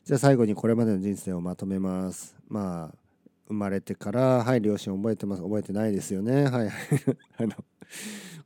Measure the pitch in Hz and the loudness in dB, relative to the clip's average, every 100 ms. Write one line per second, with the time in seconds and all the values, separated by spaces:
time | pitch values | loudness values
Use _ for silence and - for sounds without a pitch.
0 | - 135 139 131 107 101 113 113 113 95 | -2 4 6 6 4 2 2 4 4 2
1 | 101 95 - 90 90 90 95 95 95 92 | 0 -2 -4 -4 -4 -4 -4 -2 -2 -2
2 | 92 92 - - - 107 95 87 78 - | -4 -6 -14 -20 -10 -6 -4 -6 -8 -14
3 | _ _ _ _ - 107 101 98 - 101 | _ _ _ _ -8 -4 -2 -2 -4 -8
4 | 104 117 131 127 113 127 107 104 107 95 | -2 2 4 4 4 2 2 0 -2 -2
5 | 110 107 101 92 87 107 - 98 110 98 | -2 -2 -4 -6 -4 -4 -2 -2 0 0
6 | - 95 107 135 143 123 107 - - 139 | -2 -4 2 2 2 0 -2 -6 -2 0
7 | - - _ - 117 - - _ - - | 0 -4 _ -4 -4 -4 -12 _ -18 -14
8 | 214 202 185 170 | -14 -14 -16 -16